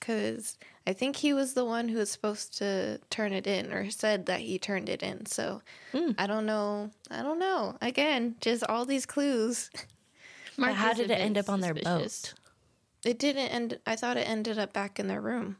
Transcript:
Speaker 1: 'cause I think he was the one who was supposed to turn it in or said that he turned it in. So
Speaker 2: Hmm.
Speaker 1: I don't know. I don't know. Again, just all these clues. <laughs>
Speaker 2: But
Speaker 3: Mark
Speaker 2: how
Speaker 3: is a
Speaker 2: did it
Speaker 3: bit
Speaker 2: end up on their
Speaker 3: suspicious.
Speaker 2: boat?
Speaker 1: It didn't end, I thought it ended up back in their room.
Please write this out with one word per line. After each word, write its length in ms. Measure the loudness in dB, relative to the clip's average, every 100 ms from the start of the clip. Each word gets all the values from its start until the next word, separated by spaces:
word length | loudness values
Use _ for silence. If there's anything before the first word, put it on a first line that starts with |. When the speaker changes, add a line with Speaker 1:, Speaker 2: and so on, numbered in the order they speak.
Speaker 1:
'cause 580 | -2 0 0 -2 -6 -10 -16 -6
I 80 | -4
think 200 | 0 -2
he 180 | 2 2
was 220 | 4 2
the 100 | 0
one 240 | 0 0 0
who 100 | 0
was 120 | 0
supposed 480 | 0 -2 -2 -6 -2
to 400 | 0 2 0 -4 -6
turn 240 | -2 0
it 140 | 0 0
in 240 | 0 0
or 160 | -4 -4
said 360 | 0 2 2 0
that 140 | -2
he 180 | -2 -4
turned 300 | -2 -2 -2
it 120 | -4
in. 220 | -4 -6 -6
So 360 | -4 -2 -4 -10 -20 -4
Speaker 2:
Hmm. 180 | 0 0 2
Speaker 1:
I 80 | 0
don't 200 | 0 0
know. 440 | 0 0 -2 -6 -12 -10
I 140 | -6
don't 160 | -2 0
know. 380 | 0 2 0 -2
Again, 540 | 0 2 2 2 0 0
just 240 | 0 2
all 200 | 2 0
these 220 | 2 0 0
clues. 640 | 2 2 4 2 0 -6
<laughs> 60 | -10 -16 _ _ _ -20 -18 -12
Speaker 2:
But 60 | 0 2
Speaker 3:
Mark 80 |
Speaker 2:
how 160 | 4 4
Speaker 3:
is 80 | 4
a 40 |
Speaker 2:
did 60 | 2
it 20 | 2
Speaker 3:
bit 40 |
Speaker 2:
end 160 | 2 2
up 100 | 2
on 120 | 0
their 120 | 0
Speaker 3:
suspicious. 600 | 0 2 2 0 -6 -10 -14 -20 _ _ _ _ _
Speaker 2:
boat? 80 | 0
Speaker 1:
It 80 | 2
didn't 300 | 2 2 0
end, 300 | 0 -2 -4 -2
I 100 | -2
thought 220 | 0 0
it 100 | 0
ended 300 | 0 0 0
up 160 | -2
back 260 | -2 -4 -4
in 60 | -2
their 140 | -2
room. 340 | -2 -2 -4 -4